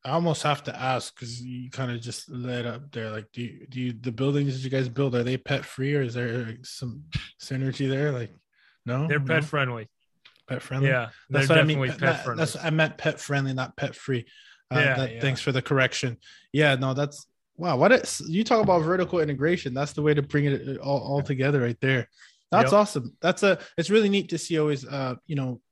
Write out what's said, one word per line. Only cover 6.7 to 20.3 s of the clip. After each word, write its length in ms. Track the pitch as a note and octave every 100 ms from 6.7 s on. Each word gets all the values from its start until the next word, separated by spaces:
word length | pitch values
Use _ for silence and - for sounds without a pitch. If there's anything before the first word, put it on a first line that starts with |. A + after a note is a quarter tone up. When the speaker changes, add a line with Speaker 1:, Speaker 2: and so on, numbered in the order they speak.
| - B2+ A#2 D#3+ - - _
Speaker 1:
synergy 480 | - C3 C3+ - C3+
there? 240 | C3+ D3
Like, 200 | C3 A2+ - _ _ _ _
no? 240 | - B2+ D#3
Speaker 2:
They're 100 | D3+
Speaker 1:
No? 80 | C3+
Speaker 2:
pet 180 | D#3+
friendly. 440 | D3+ D3+ C3 A#2 A2 _ _ _ - _ _
Speaker 1:
Pet 160 | B2
friendly? 280 | - C3+ C#3
Speaker 2:
Yeah, 180 | C3 A#2 - _
Speaker 1:
That's 200 | C3+ C#3
Speaker 2:
they're 80 | D#3+
Speaker 1:
what 80 |
I 20 | D#3
mean. 120 | D3+
Speaker 2:
definitely 100 | B2+
Speaker 1:
Pet, 100 | D#3
Speaker 2:
pet 160 | C3+
Speaker 1:
that, 100 | -
Speaker 2:
friendly. 160 | B2+ A#2+
Speaker 1:
that's, 160 | D#3 -
I 140 | E3
meant 280 | D#3 D#3 -
pet 200 | D#3+ D3
friendly, 340 | - C#3+ C3+
not 240 | C3 B2+ -
pet 200 | C#3 -
free. 300 | - B2+ A2+ - - _ _
Uh, 60 | C3
Speaker 2:
Yeah, 180 | C#3+ B2+
Speaker 1:
that, 180 | C3
Speaker 2:
yeah. 60 | A#2
Speaker 1:
thanks 200 | C#3 B2+
for 100 | -
the 120 | C3
correction. 560 | - C#3 B2+ - C3 A#2 - - _
Yeah, 220 | C#3 D3+
no, 180 | C3 C3+
that's, 340 | C3 D3 - - _ _ -
wow. 200 | E3+ B2+
What 160 | F3+
it, 280 | B3 - - D#3
you 160 | E3+
talk 180 | A3 A3+
about 200 | G3+ F3+
vertical 380 | D#3+ F#3 F3 F3
integration. 540 | D3+ C#3 D3+ F3 C#3
That's 180 | B2+ C#3+
the 100 | -
way 100 | D3+
to 100 | D3
bring 220 | C#3+